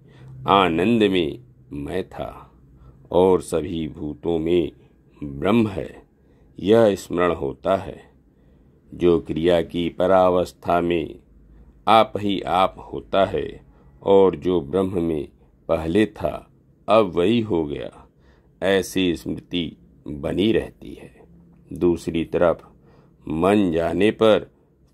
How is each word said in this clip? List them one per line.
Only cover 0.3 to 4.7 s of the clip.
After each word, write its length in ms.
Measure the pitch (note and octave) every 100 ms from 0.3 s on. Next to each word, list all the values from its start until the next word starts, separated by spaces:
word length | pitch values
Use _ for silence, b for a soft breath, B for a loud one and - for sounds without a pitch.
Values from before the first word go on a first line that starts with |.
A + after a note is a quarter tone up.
| B -
आनंद 560 | G2 F#2 D#2+ G2 A#2
में 360 | G2+ F#2+ D#2 - - _ -
मैं 380 | C#2+ C#2+ F#2 -
था 500 | - A#1+ - - _ - - b b -
और 300 | E2+ F#2 F2+
सभी 460 | - E2 D#2 E2 D#2
भूतों 520 | D2 D2+ C#2 E2 E2+
में 320 | D#2+ F2 C#2+